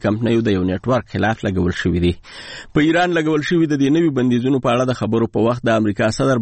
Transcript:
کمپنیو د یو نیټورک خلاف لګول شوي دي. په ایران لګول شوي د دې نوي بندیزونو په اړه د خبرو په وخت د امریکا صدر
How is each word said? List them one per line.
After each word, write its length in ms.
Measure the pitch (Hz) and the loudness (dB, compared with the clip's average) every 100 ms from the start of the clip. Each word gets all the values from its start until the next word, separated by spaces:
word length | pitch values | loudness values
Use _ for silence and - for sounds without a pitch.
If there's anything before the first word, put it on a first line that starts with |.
| 107 | 0
کمپنیو 360 | 110 117 117 113 | -2 0 0 2
د 80 | 98 | 0
یو 80 | 92 | 0
نیټورک 440 | 92 117 117 - | -2 -2 -2 -2
خلاف 300 | - 101 113 104 | -2 -2 -2 -4
لګول 300 | 95 90 - | -2 -2 -2
شوي 200 | 117 90 87 | -2 0 0
دي. 80 | 87 - - - - - | -2 -8 -20 -18 -18 -6
په 60 | 160 151 | -2 2
ایران 260 | 165 180 165 | 2 2 0
لګول 280 | 156 151 143 | 0 -2 0
شوي 180 | 175 160 | 0 0
د 120 | 147 | 0
دې 80 | 135 160 | 2 2
نوي 120 | 170 131 | 2 2
بندیزونو 440 | 123 120 127 139 127 | 0 2 0 0 0
په 80 | |
اړه 160 | 120 127 | 0 0
د 80 | 123 | -2
خبرو 280 | 113 113 113 110 | -2 0 0 0
په 100 | 113 | 0
وخت 180 | 123 117 | 0 0
د 80 | 110 | 0
امریکا 280 | 107 95 110 - | 0 0 -2 0
صدر 240 | 135 123 | 0 2